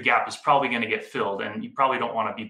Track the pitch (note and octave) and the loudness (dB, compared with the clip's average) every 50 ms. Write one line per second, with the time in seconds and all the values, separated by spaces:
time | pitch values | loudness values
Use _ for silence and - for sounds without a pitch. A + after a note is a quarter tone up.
0 | A#2 B2+ A#2 A2 - - - - - D3+ C#3+ C#3 C3+ A#2+ A#2+ A#2 A2 G#2+ G#2+ G#2+ | 2 2 4 2 2 0 -6 -2 2 4 4 4 4 2 0 -2 -2 -2 -2 -4
1 | - - - A#2+ G#2 G2 G2 G2+ G#2+ G#2+ G#2+ A2 A2+ A#2+ - C#3+ C3+ C3 B2 A#2+ | -4 -6 -4 -2 -2 -2 -2 -4 -4 -6 -6 -8 -10 -6 0 2 2 2 2 0
2 | B2 A#2 A2+ A2+ G#2+ G#2 G2+ A2+ A2 | -2 -2 0 0 -2 -2 -2 -6 -4